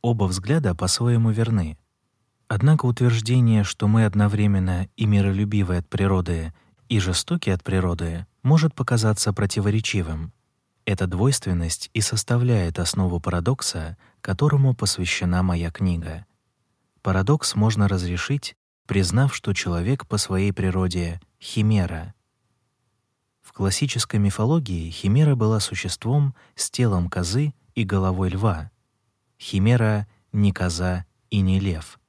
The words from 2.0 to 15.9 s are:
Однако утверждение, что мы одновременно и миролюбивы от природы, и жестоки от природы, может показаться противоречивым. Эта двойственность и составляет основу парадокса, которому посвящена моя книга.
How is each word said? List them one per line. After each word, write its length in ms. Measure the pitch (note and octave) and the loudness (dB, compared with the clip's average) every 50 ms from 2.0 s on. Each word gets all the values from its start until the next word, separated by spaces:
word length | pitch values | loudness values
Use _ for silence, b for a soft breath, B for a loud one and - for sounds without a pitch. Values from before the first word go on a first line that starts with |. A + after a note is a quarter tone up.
| _ _ _ _ _ _ _ _ _ | _ _ _ _ _ _ _ _ _
Однако 400 | _ A#2 G2+ B2 C#3+ D#3 D3 - | _ -2 2 4 4 4 4 4
утверждение, 760 | B2 A#2 - B2+ B2 A#2 A2+ G#2+ A2 B2 B2+ A#2+ A#2 A2 G#2+ G2 | 0 0 2 2 2 2 0 0 2 2 4 4 6 4 4 2
что 240 | - - _ G#2 G2+ | 0 -2 _ 2 4
мы 160 | G#2+ A2+ A2 | 4 4 4
одновременно 840 | G#2 F#2+ G#2 G#2 G#2 G#2 G#2 G#2 G#2 G2+ F#2+ F#2 F#2 F2+ F2+ F#2+ - _ | 4 2 2 2 2 2 2 2 2 2 2 2 0 -2 -2 -4 -6 _
и 100 | - A2+ | -2 0
миролюбивы 720 | G#2 G#2 G2+ G2 G2 F#2+ G2 G#2+ G#2 G#2+ G#2 G2 F2 F#2 F2 | 4 4 4 4 2 2 0 0 0 0 0 0 0 0 -2
от 100 | E2+ _ | -4 _
природы, 680 | - G2+ G2 G2 G2 F2+ F2 F2 F2 E2 D#2+ D#2+ b b b b b b _ _ | -2 0 0 2 2 0 0 0 -2 -4 -4 -8 b b b b b b _ _
и 120 | A#2+ G#2 | 0 0
жестоки 500 | F2 F#2 F#2 - - - F3 E3+ - - | 0 0 -2 -2 -2 -2 -4 -2 0 0
от 140 | F#2+ F2 _ | -2 -2 _
природы, 600 | - F#2+ F#2+ F2+ F2+ E2+ D#2+ E2+ E2 E2 E2+ - _ _ _ - | -2 0 0 0 0 -2 -2 -4 -6 -6 -8 -10 _ _ _ 2
может 280 | B2+ D3+ D#3+ D#3 D#3 | 4 4 4 4 2
показаться 600 | - - C3 - B2 A2+ G#2+ G#2+ G#2 - - G#2+ | -2 -4 -2 0 0 2 2 2 0 0 -2 -2
противоречивым. 1000 | F#2+ - G#2 G2 - A2 G2 G#2 G#2+ A2 A2 - - G2+ E2+ D#2+ D#2+ D#2 D#2+ D#2 _ _ _ _ _ _ _ _ _ _ _ | -2 -2 -2 -2 -2 0 0 0 0 0 -2 -2 -2 -2 -2 -4 -6 -8 -8 -10 _ _ _ _ _ _ _ _ _ _ _
Эта 240 | - G2+ - F#2+ F2+ | -6 -2 -2 -2 -2
двойственность 840 | F2+ F2+ A2 C3+ C#3 - - G2 F2+ F2 E2+ D#2+ - - - - | 0 2 2 2 2 0 -2 -2 -2 -2 -2 -4 -4 -8 -10 -8
и 80 | _ A2 | _ -4
составляет 800 | G#2+ - - G#2+ - - A#2+ A#2+ B2 B2 A#2+ G#2 F2+ E2+ D#2+ - | -2 -2 -2 -4 0 0 0 2 2 2 2 2 0 0 -2 -4
основу 400 | F2 - - G2 F#2+ F2+ F2 E2+ | -4 -2 0 0 0 0 0 -2
парадокса, 800 | - - - F2 E2 A#2+ C3+ - - - - E2+ D#2 E2 F2+ b b b b b | -2 -2 -2 0 0 0 -2 -2 -4 -6 -6 -6 -8 -10 -12 b b b b b
которому 540 | - - F#2+ - C#3+ D3 D3 C#3 C3+ C3+ A#2+ | -6 -6 -2 0 2 2 4 4 4 2 2
посвящена 680 | - G#2+ G2+ - - F2+ - - - F2+ F2 F2 F2+ | 0 -2 -4 -2 -2 -4 -4 -4 -2 -2 0 0 0
моя 300 | F#2 F#2 F2 E2+ E2+ E2+ | 0 0 0 0 -2 -4
книга. 520 | - - G2 F#2 | -4 -2 -2 -2